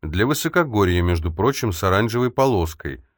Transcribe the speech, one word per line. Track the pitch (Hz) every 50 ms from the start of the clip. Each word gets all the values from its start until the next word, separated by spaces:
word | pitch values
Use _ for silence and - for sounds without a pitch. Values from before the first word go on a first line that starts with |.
Для | - 78 76 92 110
высокогорья, | 135 151 - - 160 - 180 165 139 110 104 98 90 87 87 87
между | 87 87 82 80 87
прочим, | 80 92 101 131 139 - 123 107 92
с | - 101
оранжевой | 92 95 101 117 113 113 123 127 123
полоской. | 123 135 135 135 117 92 82 80 - - - 73 65 - - _ _